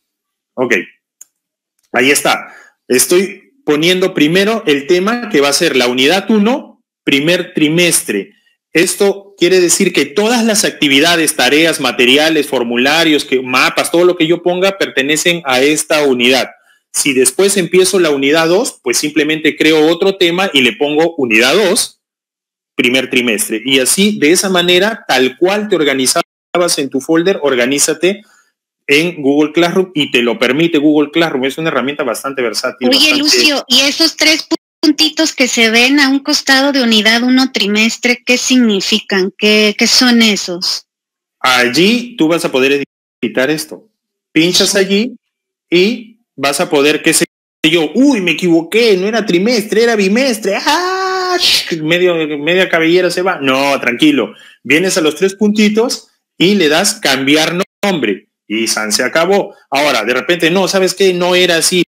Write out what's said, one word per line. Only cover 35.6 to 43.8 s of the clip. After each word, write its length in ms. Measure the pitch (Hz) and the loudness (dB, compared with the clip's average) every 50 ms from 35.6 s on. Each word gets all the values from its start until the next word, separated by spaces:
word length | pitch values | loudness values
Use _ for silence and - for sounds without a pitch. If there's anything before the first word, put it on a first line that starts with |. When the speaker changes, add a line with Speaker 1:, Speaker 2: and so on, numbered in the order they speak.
| 226 220 | 0 2
Speaker 2:
ven 300 | 220 233 240 262 285 294 | 2 2 2 2 2 2
a 100 | 285 269 | 2 2
un 100 | 269 277 | 0 0
costado 520 | 277 302 294 - - - 269 262 269 285 | -2 -2 -4 -2 0 0 0 2 2 2
de 100 | 269 277 | 2 2
unidad 400 | 240 233 226 214 202 220 226 233 | 2 2 2 2 2 2 2 2
uno 300 | 240 254 254 254 262 262 - | 2 2 2 2 2 0 -2
trimestre, 680 | 233 208 196 208 214 220 233 - - - 240 240 - - | -2 -2 0 0 0 0 0 -2 -2 -2 -2 -2 -2 -2
qué 120 | - 247 | -2 -2
significan? 920 | 247 - - 262 254 240 220 208 190 - - 214 208 - - 202 190 185 202 - | 0 0 2 2 2 4 2 2 0 -2 -2 -2 -2 -2 -2 -2 -2 -2 -2 -4
¿Qué, 380 | - 214 214 214 214 214 208 208 | -2 0 2 2 2 2 0 0
qué 80 | - 240 | 0 0
son 380 | 220 - - 254 247 240 233 226 | 0 2 2 2 4 4 4 2
esos? 640 | 220 202 - - - 175 175 185 - - - - _ _ _ _ _ _ _ _ _ _ _ | 2 0 -2 -4 -6 -8 -6 -6 -6 -6 -8 -10 _ _ _ _ _ _ _ _ _ _ _
Speaker 1:
Allí 760 | - 131 127 123 123 120 123 147 180 208 240 240 - - - | -2 0 2 2 2 0 2 2 2 2 2 0 -4 -6 -4
tú 100 | - 160 | -2 0
vas 160 | 151 170 160 175 | 0 0 0 -2
a 80 | 160 | -2
poder 320 | - 131 131 135 139 143 139 - _ _ _ _ _ - | 0 0 2 2 0 0 -4 -6 _ _ _ _ _ -8
editar 280 | - 165 - 131 127 139 | -8 -4 -2 -2 -2 -2
esto. 380 | 156 151 - - - - | -2 -4 -6 -12 -16 -20